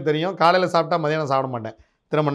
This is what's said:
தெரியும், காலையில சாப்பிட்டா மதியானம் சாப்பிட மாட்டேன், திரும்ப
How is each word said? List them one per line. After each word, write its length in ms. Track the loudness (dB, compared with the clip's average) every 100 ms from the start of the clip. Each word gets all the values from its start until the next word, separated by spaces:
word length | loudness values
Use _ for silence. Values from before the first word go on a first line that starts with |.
| 0
தெரியும், 300 | -2 -2 2
காலையில 280 | 4 4 2 0
சாப்பிட்டா 240 | 0 -2
மதியானம் 280 | -2 -2 0
சாப்பிட 180 | -2 -2 -6
மாட்டேன், 220 | -10 -14 _ _ _
திரும்ப 200 | -2 0